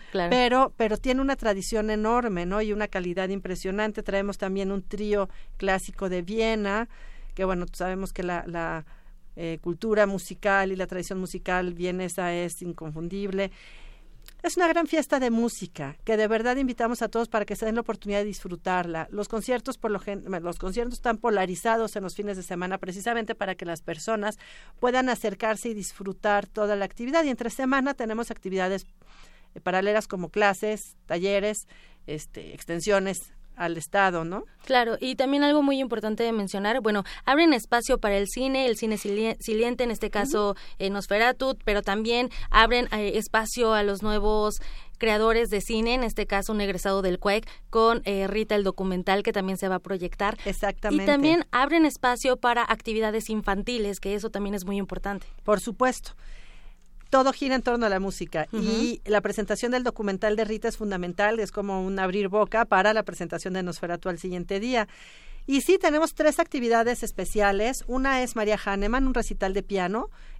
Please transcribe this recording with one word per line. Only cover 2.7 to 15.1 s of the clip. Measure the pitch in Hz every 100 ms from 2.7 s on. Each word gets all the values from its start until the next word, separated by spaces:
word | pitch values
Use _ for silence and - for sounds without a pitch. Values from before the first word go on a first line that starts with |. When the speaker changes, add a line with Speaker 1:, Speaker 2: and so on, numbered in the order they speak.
Speaker 2:
una | 208 208
calidad | 190 180 175 190
impresionante. | 196 185 180 190 202 214 214
Traemos | 208 196 202 196
también | 190 190 190
un | 196
trío | 185 196 214 208 190 - - -
clásico | 196 190 190 - 190
de | 180
Viena, | 175 220 226 220 202 208 247 - - - -
que, | -
bueno, | 185 185 175
sabemos | - 185 185 190
que | -
la, | 175 175 -
la, | 170 165 165 156 - - - -
eh, | - 165 160
cultura | 175 170 226 214 202
musical | 190 - 185 208 196 196
y | 185
la | 180
tradición | 185 170 190
musical | 185 180 - 180 180
vienesa | 170 180 180 180 185 175
es | 175 175 -
inconfundible. | 175 165 160 156 170 196 202 190 196 - - - - - - - - - 339
Es | -
una | 349
gran | 330 330
fiesta | 320 -